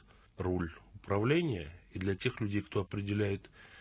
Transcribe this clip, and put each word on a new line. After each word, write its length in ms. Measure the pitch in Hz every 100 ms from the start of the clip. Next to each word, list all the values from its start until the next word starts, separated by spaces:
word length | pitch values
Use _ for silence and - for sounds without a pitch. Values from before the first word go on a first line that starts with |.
| - - - -
руль 360 | 92 90 82 - - -
управления, 720 | - 101 117 160 170 98 73 85 -
и 60 | -
для 160 | 95
тех 260 | 95 127 -
людей, 200 | 104 101
кто 200 | 98 107
определяет 680 | 95 104 98 104 101 98 - - - -